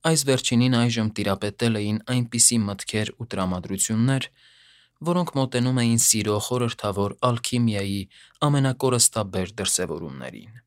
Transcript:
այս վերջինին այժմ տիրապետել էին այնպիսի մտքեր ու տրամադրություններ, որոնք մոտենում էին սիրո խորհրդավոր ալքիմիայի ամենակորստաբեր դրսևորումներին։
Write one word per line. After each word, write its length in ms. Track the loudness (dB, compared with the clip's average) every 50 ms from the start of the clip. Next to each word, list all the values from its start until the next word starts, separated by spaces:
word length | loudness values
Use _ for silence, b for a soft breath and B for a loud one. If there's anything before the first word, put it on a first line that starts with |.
| _
այս 180 | 2 2 2 2
վերջինին 520 | 2 2 2 2 2 2 4 4 4 4
այժմ 340 | 4 2 2 2 0 -2 -2
տիրապետել 680 | -2 -2 -2 0 -2 -2 -2 -8 -4 _ 0 0 0
էին 200 | 0 -2 -2 -2 -4 -4
այնպիսի 540 | -2 -2 -2 -2 -2 0 4 4 4 4 4
մտքեր 500 | 0 0 -4 -8 -10 -4 -2 -2 -2 -2
ու 160 | -6 _ -10
տրամադրություններ, 1000 | -8 -4 -2 -2 -2 -2 -4 -4 -6 -4 -4 -2 0 2 2 2 2 2 0 -2 -6 b b b b b b b b b b b b b b -4
որոնք 300 | -2 0 0 0 0 0
մոտենում 480 | -2 -2 0 0 0 0 2 2 2
էին 180 | 2 2 4 4
սիրո 380 | 4 2 2 2 0 0 0 0
խորհրդավոր 760 | 0 -2 -2 0 0 -2 -4 -4 -4 -4 0 0 -2 -2 -2 _
ալքիմիայի 800 | 0 0 0 0 -4 -4 -2 0 0 2 0 -2 -4 -4 -4 -6 -6 B B B B B B B 0
ամենակորստաբեր 1080 | 2 2 2 2 0 0 0 0 0 2 4 2 2 2 0 -4 -4 -4 -4 -4 -4 -6
դրսևորումներին։ 1040 | -6 -4 -4 -2 -2 -2 -4 -4 -8 -8 -10 -12 -12 -14 -14 -14 -16 -20 -20 -20 -20 _